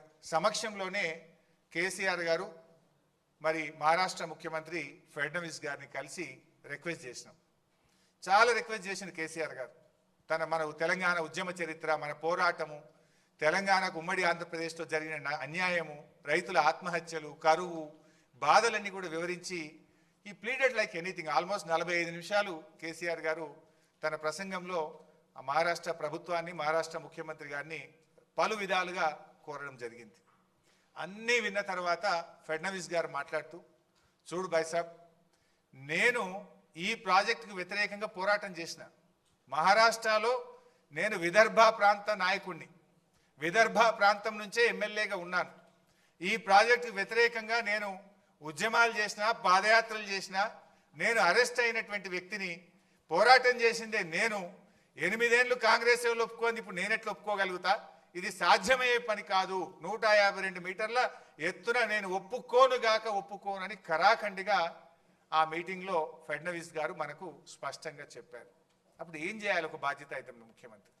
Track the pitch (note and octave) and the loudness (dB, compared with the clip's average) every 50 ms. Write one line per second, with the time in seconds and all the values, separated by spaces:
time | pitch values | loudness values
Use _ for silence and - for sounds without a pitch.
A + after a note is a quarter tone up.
0 | - - _ _ - - E3 D#3+ F#3 A3 G#3+ - A#3 A3 G3+ G3 F#3+ F3+ G3 G3+ | -18 -20 _ _ -6 -2 0 0 2 0 0 -2 -6 -6 -6 -6 -6 -4 -4 -2
1 | F#3 D#3+ D#3+ E3+ - - _ _ _ _ _ _ _ _ - E3 F3+ F#3+ F3+ G3 | -2 -4 -4 -8 -12 -20 _ _ _ _ _ _ _ _ -4 -2 -2 -2 -2 -2
2 | G3 F#3+ F3+ E3+ E3+ E3 E3 E3+ G3 - - - - _ _ _ _ _ _ _ | -2 -2 0 0 0 0 0 0 -2 -6 -14 -18 -20 _ _ _ _ _ _ _
3 | _ _ _ _ _ _ _ _ D3+ D#3+ D#3+ D#3+ D#3 D3 B2+ C#3+ D3+ D#3 E3 F3+ | _ _ _ _ _ _ _ _ -2 -2 -2 -2 -4 -6 -6 -2 2 2 4 4
4 | F#3 F3+ - - F3 E3 D3+ - E3+ D#3+ D#3+ D#3 D3+ D#3 F3 E3 C#3+ C#3+ D3+ - | 2 0 -2 -6 -8 -10 -10 -10 -10 -8 -8 -8 -8 -8 -8 -8 -8 -10 -12 -20
5 | _ _ - D3+ C#3+ D3+ D#3+ F3 E3+ D#3+ D3 - D3+ D3 C#3 C3+ C3+ C3 - C#3 | _ _ -8 -6 -6 -4 -4 -6 -8 -8 -10 -10 -10 -10 -10 -10 -12 -12 -12 -12
6 | C#3 C#3+ - F3+ D#3+ C3+ C3 - _ _ _ _ - C3 D3 C#3+ - E3+ D#3+ D#3+ | -12 -10 -10 -12 -12 -12 -12 -18 _ _ _ _ -16 -14 -14 -10 -8 -8 -10 -10
7 | C3+ B2 A2+ - - A2 - _ _ _ _ _ _ _ _ _ _ _ _ _ | -10 -14 -14 -16 -16 -20 -20 _ _ _ _ _ _ _ _ _ _ _ _ _
8 | _ _ _ _ - F3+ F#3+ G#3+ A#3 A#3+ A#3 A3 - A3 A3 G#3 F3 G3 F#3+ F#3 | _ _ _ _ 0 4 6 6 6 6 4 2 0 -4 -8 -8 -8 -8 -8 -8
9 | G3 E3 - D#3+ D#3+ D#3+ D#3+ E3 D3+ C#3+ C3+ C3 B2 A#2 - _ _ _ _ _ | -10 -10 -8 -8 -8 -8 -6 -6 -8 -8 -8 -10 -14 -14 -16 _ _ _ _ _
10 | _ _ _ _ _ - D#3 D#3+ D#3+ D#3 D#3+ D#3+ D#3 D3+ D3 D#3 E3 E3+ F3+ F#3 | _ _ _ _ _ -2 -2 -2 0 0 -2 -2 -2 -4 -4 -2 -2 0 0 0
11 | F#3 F3 F3 F3 D#3+ D3+ C3+ F3+ F#3 F3+ F3 F3+ E3 D#3 D#3 D#3+ D#3+ D#3 D#3 D3 | 2 0 0 0 -2 -4 -6 -6 -6 -6 -6 -6 -6 -8 -8 -6 -2 -2 -2 -2
12 | D3+ D3 D3 - D#3+ E3 F3+ F3+ F3+ F3 E3+ E3 D#3 D3+ D3+ D3 - - _ _ | -2 -6 -8 -6 -4 -2 0 2 2 0 0 -2 -6 -8 -10 -14 -18 -20 _ _
13 | _ _ _ _ _ _ _ - D3+ D#3 F3 F#3+ G3 G3 F#3+ F#3+ F#3 F#3 - D#3+ | _ _ _ _ _ _ _ 0 2 2 2 2 2 2 2 2 2 0 -4 -6
14 | D#3+ F3+ F#3+ F#3 F3+ E3+ E3 E3 E3+ E3+ E3+ D#3+ E3 D#3+ E3 - D#3+ C#3+ D#3 D#3 | -6 -4 -2 0 2 0 0 -2 -4 -10 -8 -8 -8 -8 -8 -8 -6 -4 -4 -4
15 | D#3 D#3+ D#3 D3 C#3+ C#3+ D3 - C3 C#3+ D#3+ F3+ F#3 F3+ F3+ E3+ D#3+ D3+ D3 D3 | -4 -4 -8 -8 -6 -6 -6 -6 -6 -6 -4 -2 0 0 0 -2 -2 -4 -10 -16
16 | - - _ _ - C#3+ D#3 F3+ F3+ F#3+ F3+ E3 D3 D#3 E3 - F#3 F3+ F3 E3+ | -18 -20 _ _ -2 0 0 0 0 2 2 4 4 4 4 0 -2 -4 -4 -4
17 | E3+ E3 E3 D#3 D3+ D3 C#3+ - D#3+ D#3 D#3+ F3 F#3 F3 E3+ D#3+ D#3 D3+ - - | -4 -6 -8 -8 -8 -10 -6 2 4 4 6 4 2 -4 -6 -8 -10 -12 -14 -20
18 | _ _ _ _ _ _ _ A#2+ C#3+ D3 E3+ G#3 A3+ A#3 A3 G#3 G3+ G3 F#3 G3 | _ _ _ _ _ _ _ 0 4 6 6 6 6 4 2 0 -4 -6 -8 -8
19 | F#3 D#3+ D#3 E3 F3 F3 F3+ E3+ - - F3+ E3+ D#3 D3+ - - _ _ _ _ | -8 -6 -4 -4 -4 -4 -4 -6 -8 -8 -8 -8 -8 -10 -14 -20 _ _ _ _
20 | _ _ _ _ - G3+ G3 - G3+ A#3 C4 C4 C4+ B3 A3+ A3 G#3 - F3+ E3 | _ _ _ _ -20 -18 -16 -10 -6 -4 0 2 2 2 2 2 -2 -2 -4 -6
21 | E3+ F#3+ F3 E3+ D#3 D#3 D3 D#3+ F3 F#3 G3+ F#3+ E3 E3 E3 E3 E3+ F3 F3 E3+ | -6 -6 -6 -6 -4 0 0 0 2 0 -2 -4 -2 0 0 0 0 0 0 0
22 | E3+ E3 E3 E3+ E3+ F3 G#3 G3+ G3+ G3 E3 D#3+ - - - - D#3+ E3 D#3 - | 0 -2 -4 -8 -6 -2 0 0 0 0 -4 -10 -12 -18 -16 -12 -12 -12 -10 -6
23 | F3 E3+ E3 D#3+ D#3+ D#3+ D#3+ E3 D#3+ D3 C#3+ - - _ _ _ _ _ _ _ | -6 -6 -4 -4 -2 -4 -4 -4 -6 -12 -14 -18 -20 _ _ _ _ _ _ _
24 | D3+ D#3 D#3 D3+ D3+ D#3 D#3 F#3 F#3+ F#3+ F#3+ F3+ F3+ F3+ F#3 E3 D3+ D#3 - - | -6 -4 -4 -4 -4 -4 -4 -6 -6 -8 -8 -8 -6 -4 -4 -4 -4 -4 -8 -14
25 | - _ _ _ _ _ - C3+ B2+ C3+ C#3+ D#3+ E3+ F3 E3 E3 - F3 D#3+ - | -20 _ _ _ _ _ -20 -12 -6 -2 0 2 2 2 0 -2 -4 -6 -6 -6
26 | D3+ D3 D3+ E3 E3+ F3+ F3 E3 E3 F3 F3+ D#3+ D3 D3+ D#3+ E3 D#3 - E3+ D#3+ | -6 -6 -6 -8 -6 -6 -6 -6 -6 -6 -6 -4 -2 0 0 0 0 -2 -6 -12
27 | D3 C#3+ - E3 D#3 D#3 D3+ D3+ D3+ C#3+ C#3+ C#3+ D3 D#3+ D#3+ C#3+ - - - _ | -12 -12 -14 -12 -12 -12 -12 -12 -12 -10 -10 -10 -10 -10 -12 -12 -14 -16 -20 _
28 | _ _ _ _ _ _ _ D#3+ F3 - A3 G#3 G3 F3+ F#3+ F#3 F3+ F3+ F3 F#3 | _ _ _ _ _ _ _ 0 0 0 0 -2 -2 0 0 0 0 -2 -2 0
29 | E3 D#3 D3+ - - - - _ - D3+ D3 C#3+ C#3+ C#3 C3 B2 B2 A2+ A2+ A#2 | 0 0 -2 -4 -12 -20 -20 _ -14 -12 -10 -10 -10 -10 -10 -10 -12 -12 -12 -14
30 | A#2 G#2 _ _ _ _ _ _ _ _ _ _ _ _ _ _ _ _ - - | -20 -20 _ _ _ _ _ _ _ _ _ _ _ _ _ _ _ _ -14 -12
31 | D#3 F3 G3 A3 A3+ A#3 B3 A#3 G#3+ G3+ F#3+ G3+ G3+ G3 F#3 F3+ F3 F3 E3+ E3+ | -12 -10 -12 -6 -2 0 2 2 0 0 -4 -4 -4 -4 -4 -2 0 0 0 0
32 | G#3 G3+ F3 E3 E3 - - - - - D#3+ D#3 E3+ G3 F#3+ F#3 D#3+ D3+ E3+ E3 | 0 0 0 -2 -4 -6 -14 -14 -8 -6 -6 -4 -4 -6 -6 -6 -6 -4 -2 -2
33 | D#3+ D3 D3 C#3 C#3 - D#3+ D3+ D3 - E3 F3+ - _ _ _ _ _ _ _ | -2 -2 -4 -8 -6 -4 -6 -6 -6 -8 -16 -20 -20 _ _ _ _ _ _ _
34 | _ _ _ _ _ - E3 F#3 F#3 E3+ E3 D#3+ D#3+ - E3+ E3+ E3 - - - | _ _ _ _ _ -8 -6 -4 0 2 2 2 2 2 -2 -2 -4 -4 -8 -20
35 | - _ _ _ _ _ _ _ _ _ _ _ _ _ - C3 C#3 C#3 D#3+ F#3 | -20 _ _ _ _ _ _ _ _ _ _ _ _ _ -20 -14 -8 -2 0 2
36 | G#3+ B3 A#3+ A#3+ G3 F#3 F#3+ G3+ - - - _ _ _ - D#3 F3+ G#3+ A3+ - | 2 2 2 0 -2 -4 -6 -10 -12 -14 -20 _ _ _ -10 -6 -4 -4 -4 -2
37 | F3 F#3+ F#3 G3 G3+ A3+ A3+ A3+ - G3+ G3+ F#3 F3 F3+ G3+ G#3 G#3 F#3 G3+ G3+ | 0 4 4 4 4 4 0 -4 -6 -12 -10 -10 -8 -6 -4 -4 -4 -4 -4 -6
38 | G#3+ G#3+ - F3+ F#3+ G3+ G#3 G#3 G3+ G3 F3 E3+ E3 D#3 - - A2+ - _ _ | -8 -8 -6 -4 0 0 0 0 -2 -6 -10 -10 -10 -10 -12 -14 -16 -20 _ _
39 | _ _ _ _ _ _ _ _ _ B2+ C3+ D3+ E3 F#3+ G#3 A3 A3+ A3+ A3 - | _ _ _ _ _ _ _ _ _ -6 -2 2 4 6 8 8 8 6 4 2
40 | A3+ A3 G#3+ G#3+ A3 A#3+ B3+ B3 - - - - - _ _ _ _ _ C#3+ D#3+ | 0 2 2 2 2 0 0 -2 -4 -10 -16 -20 -20 _ _ _ _ _ -6 -4
41 | F#3+ G#3+ G#3+ E3+ E3+ E3+ F3 G#3+ A3 G#3+ F#3 A3 A3+ A3+ A3+ G3+ G3+ G3+ G#3 G3+ | -2 -2 -2 -2 0 4 6 6 6 8 8 8 8 8 8 6 4 4 4 4
42 | G3+ G#3+ G#3+ F#3+ F3+ F#3 G3 F#3+ F#3+ F#3 E3+ D3+ D3+ - - _ _ _ _ _ | 0 -4 -2 0 0 0 0 -2 -4 -8 -12 -12 -14 -20 -20 _ _ _ _ _
43 | _ _ _ _ _ _ _ - D3+ E3+ E3+ A3+ A3 G3+ F#3 G#3 A#3 A3+ A3+ G#3+ | _ _ _ _ _ _ _ -6 -4 2 4 4 4 6 6 4 4 4 4 4
44 | G3+ G3+ G#3+ G#3 - A3 G#3+ G#3+ G#3 G3 - A#3 A#3+ A3 F#3 F#3 G#3 G#3+ G#3+ G#3+ | 4 4 4 2 0 -6 -6 -6 -8 -4 0 2 2 2 2 0 -4 -4 -2 -4
45 | G#3+ G3 G3+ F#3 F3 F3+ F#3 F3 - - - - - _ _ _ _ _ _ _ | -4 -4 -4 -6 -6 -4 -2 -2 -2 -4 -8 -20 -20 _ _ _ _ _ _ _
46 | _ _ _ - E3 G3 A3 A3 - G3 G3 G3+ A3+ A#3 B3 A#3 A#3+ A3+ G3 G3 | _ _ _ -6 -4 -2 -2 -2 4 6 8 8 8 8 4 2 2 -2 -4 -4
47 | F#3+ F#3+ A3+ A#3 A#3 A#3 A#3 A3+ A3 A3 A#3 A#3 G#3+ G#3 G#3 G#3+ G#3 G3+ F#3+ F#3 | -4 0 2 4 4 4 2 -2 -4 -2 -2 -2 0 0 -2 -2 -2 -6 -8 -10
48 | - - _ _ _ _ _ - D3 D#3 D3+ D3 G#3 A3+ A#3 A#3 A#3 A3+ G#3+ G#3+ | -14 -20 _ _ _ _ _ -16 -14 -10 -6 -2 -2 2 4 6 4 4 4 0
49 | G#3 G3 - G#3 G#3 A3+ A3+ E3 F3 F#3 F#3 G3 G3+ G#3+ A3+ A3+ A3 A3 A3 G#3+ | -2 -2 -2 -2 0 0 0 2 4 4 6 6 6 6 6 6 6 2 -4 -8
50 | G#3 G3+ G3 F#3+ - - F#3+ F#3+ G#3 A3+ - - - _ _ _ _ _ - D3 | -6 -6 -6 -6 -6 -4 -2 -2 -2 -2 -4 -10 -20 _ _ _ _ _ -8 -4
51 | F#3 A3 A#3 A3 F#3 E3+ F#3+ A#3 B3 B3 - B3 A#3+ A#3 A3+ A3+ - G#3 G#3 G3 | 0 0 4 4 6 6 6 6 6 4 2 0 0 0 0 -2 -4 -4 -6 -8
52 | F#3 F#3+ F3+ F3+ F3+ F3+ G#3+ G3+ F#3+ F3 E3+ F3 - _ _ _ _ _ _ _ | -6 -6 -8 -8 -8 -8 -8 -6 -6 -6 -8 -10 -14 _ _ _ _ _ _ _
53 | _ - D#3 F#3 A3 B3 C4 B3+ B3+ B3 A#3+ A#3 A#3 A3+ A3 A3+ A3+ G#3+ A3 G#3 | _ 0 2 6 8 8 8 8 6 4 2 4 2 2 2 0 -6 -6 -4 -4
54 | F3+ D#3+ E3 F#3 A3 A3+ G#3+ G3 F3+ F3 - - - _ _ _ _ _ _ C3 | -4 -2 -2 -2 -2 -2 -2 -4 -8 -10 -14 -18 -20 _ _ _ _ _ _ -4
55 | D#3 F#3 A3 A3+ A#3 A#3 A#3 A#3+ B3 B3 B3 - A3+ A3 A3+ A#3 A#3 A#3+ A#3+ A#3+ | -2 -2 0 2 2 4 4 4 4 2 0 2 4 4 4 6 6 4 4 4
56 | A#3+ A#3 A#3 A3+ A3+ A3+ - - A3+ A#3 A3 A3+ - G#3 F#3 F3 G3 G#3 A3 A3 | 2 0 0 0 -2 -4 -4 -2 -2 -2 -2 -2 -6 -8 -6 -4 -2 -2 -2 -2
57 | A3 G#3+ F#3+ - - G#3 G#3 G3 F#3+ F#3 F3+ F3 F3+ F#3 G#3+ A3 - - - - | -4 -6 -10 -8 -6 -4 -2 -2 -2 -2 -4 -2 0 0 0 0 -2 -10 -20 -20
58 | _ _ - F3 F#3+ G#3 - - F3 F3 G#3 A3+ F#3+ A3+ C4 B3+ B3+ B3 A#3+ A#3 | _ _ -10 -8 -8 -8 -4 2 4 6 6 6 6 4 2 4 4 2 2 2
59 | A#3+ A3+ G#3 G3+ G3+ - G3 F#3+ F#3 F3+ F#3+ F#3 E3 C3+ - - D3+ F#3 G#3+ A3+ | 0 -2 -4 -4 -2 0 0 0 0 0 -2 -4 -6 -6 -10 -10 -10 -8 -4 2
60 | A3+ G#3+ G#3+ G#3 G3+ G3+ F#3+ F#3+ F#3+ F#3+ F3+ F3+ E3+ F#3 F#3+ A3 G#3+ A3 A#3 B3+ | 4 6 6 8 6 6 4 0 -4 -6 -6 -6 -8 -8 -6 -6 -4 -2 0 0
61 | A#3 - - - - - _ D3 D3+ F#3 F#3 F3+ - A#3 A#3 B3 A3+ G#3+ G#3+ G#3 | 0 0 -2 -8 -20 -20 _ -6 -4 -4 -4 -4 -4 -2 0 0 0 0 0 -2
62 | G3 F3+ F#3 F#3+ F#3+ - B3 A#3 - - A#3+ B3 C4 B3+ B3+ A#3+ A3+ A3 A3 A3 | -2 -2 -4 -6 -6 -6 -10 -10 -4 2 6 6 6 6 4 2 2 2 2 2
63 | A3 A3 G3+ G3 G3 - G3+ F#3+ - G3+ G3 F#3+ F#3 G3 G#3+ F#3 - F3 D#3+ D#3+ | 0 -2 -4 -4 -6 -8 -12 -12 -10 -8 -8 -8 -8 -8 -10 -10 -4 -2 2 4
64 | F#3 G#3 A3+ A3 G#3+ G3+ F#3+ F#3+ F#3 G#3 G3 F3+ E3 E3+ - - - - _ _ | 6 6 4 4 0 -6 -6 -4 -2 0 2 2 0 -2 -4 -10 -20 -20 _ _
65 | _ _ _ _ _ - D3+ D#3 D#3+ D#3 D#3+ E3+ E3+ F#3 F#3 F#3 F#3 G3 F#3 D#3+ | _ _ _ _ _ -2 0 0 0 0 -2 -6 -6 -6 -8 -8 -6 -2 -2 -2
66 | D#3 E3+ - - - - D3 D3 D#3+ F3+ F3 E3 D#3 E3+ - D#3 D3+ D#3 - E3 | -2 -2 -6 -12 -10 -8 -8 -6 -6 -6 -8 -8 -10 -8 -6 -6 -6 -4 -4 -6
67 | D3+ D3 D3 D3 F#3+ D#3+ C#3+ - - - - - D3+ C#3 C3+ - - D#3+ D3 C#3+ | -8 -8 -10 -12 -14 -16 -16 -16 -20 -20 -16 -12 -10 -10 -10 -10 -12 -12 -12 -14
68 | C#3+ - - B2 A2+ _ B2 A#2 A#2 - _ _ _ _ _ _ _ _ _ - | -16 -18 -18 -20 -20 _ -20 -20 -20 -20 _ _ _ _ _ _ _ _ _ -18
69 | E3 E3+ D#3+ D3+ D#3+ G3 A3 G#3+ G#3 G3+ F#3 E3+ D#3+ D#3 D#3+ C#3+ C#3 C#3 C#3 C#3 | -16 -14 -10 -8 -8 -8 -6 -4 -2 0 0 0 -2 -4 -4 -4 -4 -4 -4 -6
70 | D3 - D3+ C3+ B2 B2+ A#2+ A#2 A2+ A2+ A2+ _ - A#2 G#2+ G2+ _ _ _ _ | -8 -12 -10 -10 -10 -12 -18 -20 -20 -20 _ _ -20 -20 -20 -20 _ _ _ _